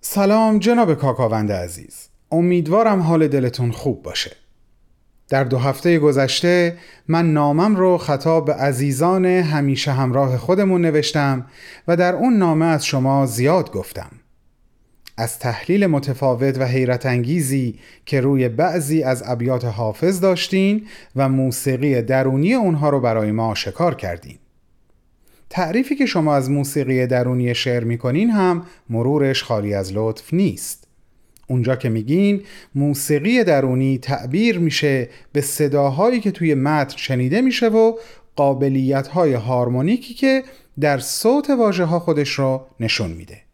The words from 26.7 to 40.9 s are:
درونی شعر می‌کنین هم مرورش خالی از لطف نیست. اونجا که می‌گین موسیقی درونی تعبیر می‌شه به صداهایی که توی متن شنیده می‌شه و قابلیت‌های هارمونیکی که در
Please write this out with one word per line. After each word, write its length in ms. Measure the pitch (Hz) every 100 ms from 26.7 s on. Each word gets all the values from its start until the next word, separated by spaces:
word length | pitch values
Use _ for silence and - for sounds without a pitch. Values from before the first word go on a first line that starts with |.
| 151 127 131 127
درونی 480 | 127 123 127 123
شعر 300 | 120 - 120
می‌کنین 460 | 113 117 123 143 226
هم 360 | 214 180 175 170 - _
مرورش 540 | 113 123 147 139 131
خالی 300 | - 110 104
از 180 | 101 95
لطف 420 | 98 110 110 -
نیست. 500 | 165 190 87 - - _ _ _ _ _ _ -
اونجا 300 | 127 117 127
که 120 | 123
می‌گین 540 | 113 110 165 202 202 202 - -
موسیقی 720 | 135 143 143 - 147 165 247
درونی 540 | 202 143 135 127 135 135
تعبیر 600 | 131 139 120 156 233 180
می‌شه 500 | 165 - 147 135 120 - -
به 80 | 147
صداهایی 800 | 139 - 147 143 139 135 214 247
که 100 | 208
توی 240 | - 165
متن 420 | 139 139 151 139 -
شنیده 440 | - 131 127 185
می‌شه 280 | 262 247 233
و 240 | 220 226 226 - - - -
قابلیت‌های 960 | 143 135 139 135 131 135 135 175 165
هارمونیکی 840 | 123 110 127 120 123 151 240 -
که 300 | 240 269 269 254 - _ -
در 180 | 147